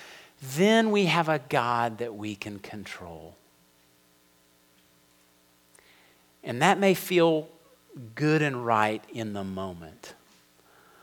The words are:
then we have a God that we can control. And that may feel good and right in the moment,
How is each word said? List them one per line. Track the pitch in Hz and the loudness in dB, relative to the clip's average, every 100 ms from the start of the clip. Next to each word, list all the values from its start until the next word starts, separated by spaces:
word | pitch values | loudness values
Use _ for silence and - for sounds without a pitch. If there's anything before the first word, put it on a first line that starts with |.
| - - - _ 135 139 | -20 -20 -20 _ -8 2
then | 202 226 220 | 4 6 4
we | 208 180 | 2 4
have | 165 160 | 2 2
a | 151 | -2
God | 131 143 120 120 120 107 | 0 0 0 0 0 -4
that | 120 104 | -8 -8
we | 107 101 | -8 -8
can | 107 101 | -10 -12
control. | - 107 92 - 90 80 80 - _ _ _ _ _ _ _ _ _ _ _ _ _ _ _ _ _ _ _ _ _ _ _ _ _ _ _ _ _ _ | -14 -14 -14 -16 -16 -16 -18 -20 _ _ _ _ _ _ _ _ _ _ _ _ _ _ _ _ _ _ _ _ _ _ _ _ _ _ _ _ _ _
And | - 120 | -8 2
that | 170 190 | 4 6
may | 196 | 4
feel | 175 - 175 165 156 151 - _ _ _ 143 113 117 | 2 2 4 4 4 -2 -18 _ _ _ -18 -16 -2
good | 151 156 | 2 2
and | 147 123 117 | 0 -2 0
right | 110 107 110 - | 2 2 -2 -10
in | 117 107 | -10 -8
the | 101 | -6
moment, | 95 95 95 85 80 - - - _ _ _ _ _ _ _ _ | -6 -6 -8 -10 -16 -20 -20 -20 _ _ _ _ _ _ _ _